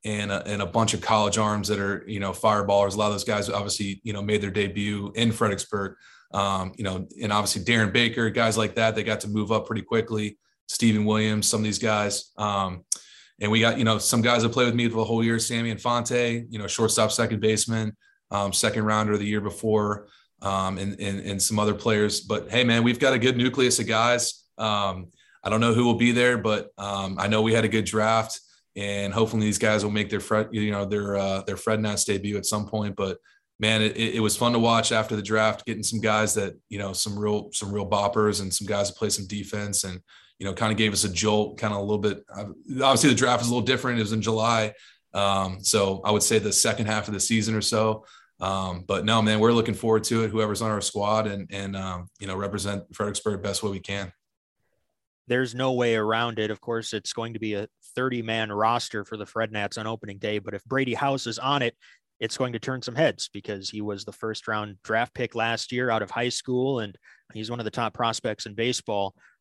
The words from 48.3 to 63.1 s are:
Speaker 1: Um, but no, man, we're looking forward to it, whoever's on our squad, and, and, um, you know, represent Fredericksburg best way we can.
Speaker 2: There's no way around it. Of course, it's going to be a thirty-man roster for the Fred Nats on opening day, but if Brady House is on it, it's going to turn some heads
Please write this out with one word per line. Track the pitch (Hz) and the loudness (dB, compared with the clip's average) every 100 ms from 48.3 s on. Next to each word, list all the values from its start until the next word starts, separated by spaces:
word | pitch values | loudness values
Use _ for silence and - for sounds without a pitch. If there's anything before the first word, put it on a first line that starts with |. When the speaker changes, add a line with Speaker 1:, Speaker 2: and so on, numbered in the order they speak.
| - | -8
Speaker 1:
Um, | 92 95 95 87 90 | -4 -2 -4 -6 -4
but | 98 | -2
no, | 107 113 | 2 4
man, | 107 107 | 4 4
we're | 113 | 6
looking | 117 113 | 4 2
forward | 104 113 110 | 0 2 2
to | 110 117 | 2 0
it, | 110 | 0
whoever's | 107 107 101 | 0 -2 -2
on | 113 | -2
our | 104 | -2
squad, | - 104 104 110 107 | -4 -4 0 0 0
and, | 101 85 | -4 -8
and, | 98 98 95 | -8 -8 -6
um, | 95 90 90 - | -6 -8 -10 -12
you | 98 | -8
know, | 95 | -6
represent | 101 101 101 101 - | -4 -4 -4 -6 -8
Fredericksburg | - 104 104 107 98 | -6 -4 -2 -4 -4
best | 101 95 | -4 -4
way | 104 | -4
we | 95 | -6
can. | 98 98 95 - _ _ _ _ _ _ _ _ _ _ - | -6 -8 -8 -14 _ _ _ _ _ _ _ _ _ _ -4
Speaker 2:
There's | 123 127 | -2 -2
no | 123 131 | -2 0
way | 123 120 | 2 2
around | 110 107 113 120 110 | 2 2 0 0 -2
it. | 110 | -4
Of | 104 | -4
course, | - 117 110 | -6 -6 -4
it's | 110 - | -8 -8
going | 117 117 | -8 -8
to | 110 | -6
be | 107 | -4
a | 101 107 _ - | -4 -6 _ -10
thirty-man | - 131 123 113 113 110 | -4 -2 -2 -2 -2 -2
roster | 104 110 120 - 110 | 2 2 2 0 -6
for | 98 110 | -8 -10
the | 98 | -6
Fred | 113 110 | -4 -2
Nats | 107 101 113 | -2 -4 -4
on | 110 | -6
opening | 113 104 95 | -8 -10 -8
day, | 107 107 | -4 -4
but | 98 | -4
if | 101 | -10
Brady | - 135 127 | -4 -2 0
House | 113 143 135 117 | 0 0 -2 -4
is | 110 | -4
on | 131 143 | 0 0
it, | 117 - - _ _ - | 0 -4 -18 _ _ -8
it's | 110 - | -6 -4
going | 127 | -4
to | 113 | -4
turn | - 131 | -6 -6
some | 127 | -4
heads | 120 156 | 0 0